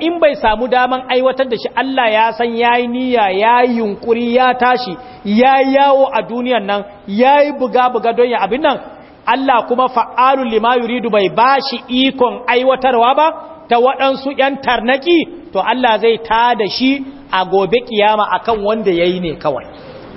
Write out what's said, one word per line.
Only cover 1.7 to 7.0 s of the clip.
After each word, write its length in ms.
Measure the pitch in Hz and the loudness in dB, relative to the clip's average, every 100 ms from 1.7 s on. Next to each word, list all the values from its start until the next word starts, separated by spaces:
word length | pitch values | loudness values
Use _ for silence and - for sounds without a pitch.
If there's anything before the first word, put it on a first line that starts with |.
| - | -4
Allah 340 | 269 262 233 | -2 0 0
ya 200 | 214 226 | 2 0
san 240 | 226 240 226 | 0 -4 0
ya 200 | 240 240 | 0 0
yi 80 | 247 | -2
niyya, 420 | 240 254 240 196 | -4 -2 0 0
ya 320 | 190 220 247 | 2 2 4
yi 160 | 254 233 | 2 0
yunkuri, 560 | 220 202 233 233 240 | -4 -6 -2 -2 2
ya 200 | 247 254 | 2 2
tashi, 420 | 247 247 254 196 165 - - | 2 0 0 -2 -12 -14 -12
ya 360 | 202 214 254 269 | -2 2 4 4
yi 140 | 269 | 4
yawo 340 | 277 277 269 262 | 4 4 4 2
a 100 | 220 | 0
duniyan 420 | 202 233 247 240 196 | -4 -6 -2 -2 -2
nan, 180 | 202 196 - | -6 -6 -16